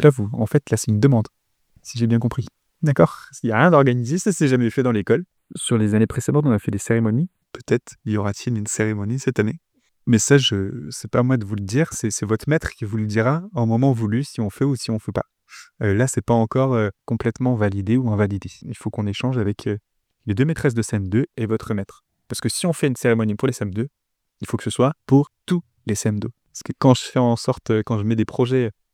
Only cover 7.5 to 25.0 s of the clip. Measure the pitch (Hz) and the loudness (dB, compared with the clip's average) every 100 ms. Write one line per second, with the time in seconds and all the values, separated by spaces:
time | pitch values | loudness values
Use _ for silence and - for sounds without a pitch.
7.5 | - - 120 - - - 104 101 101 - | -12 -2 -2 -2 -12 -4 -2 -2 -4 -4
8.5 | 113 107 - 107 107 101 127 139 131 104 | -4 -4 -2 -2 -2 -4 -4 -2 0 0
9.5 | 151 _ _ _ _ - 117 - 143 135 | -4 _ _ _ _ 2 2 6 4 4
10.5 | 101 95 - - 117 110 123 123 127 101 | 0 -2 -6 -12 -12 -4 0 2 2 0
11.5 | 104 98 120 160 - 110 - 101 110 - | -6 -2 -2 -2 -2 -6 -4 -2 -2 0
12.5 | 156 - - 107 110 107 104 113 156 190 | -2 -2 -8 -6 -4 -2 0 2 0 -2
13.5 | 175 113 113 135 120 110 113 139 - 104 | -2 0 4 2 2 0 -2 -2 -4 -6
14.5 | - 139 131 - 110 - 95 - _ _ | -2 -2 -2 -4 -6 -4 -6 -6 _ _
15.5 | - - - 107 98 127 - - 117 113 | -20 -20 -4 0 2 2 0 2 2 2
16.5 | 127 135 123 107 - - 117 120 - 127 | 0 0 0 -2 -4 -6 -4 -4 -2 -2
17.5 | 120 104 98 98 123 127 104 101 101 - | 0 0 -2 0 0 2 0 0 -2 -8
18.5 | - - 117 - - 104 101 123 127 101 | -14 -14 -10 -8 -6 -6 -4 -2 -2 -2
19.5 | 104 - 104 - _ _ _ - 101 143 | -2 -4 -6 -8 _ _ _ -4 0 0
20.5 | 160 147 117 110 107 95 104 - - 110 | 0 -2 0 -2 -2 0 0 0 -4 -4
21.5 | 110 - 107 98 - _ _ - - 120 | -4 -4 -6 -6 -14 _ _ -14 -8 -6
22.5 | - 180 160 147 127 127 113 110 104 135 | -4 -2 0 -2 0 0 0 0 -2 -2
23.5 | 131 104 95 131 _ _ _ _ - - | -2 -6 -6 -8 _ _ _ _ -16 -8
24.5 | 117 - - 131 - | -6 -4 0 0 0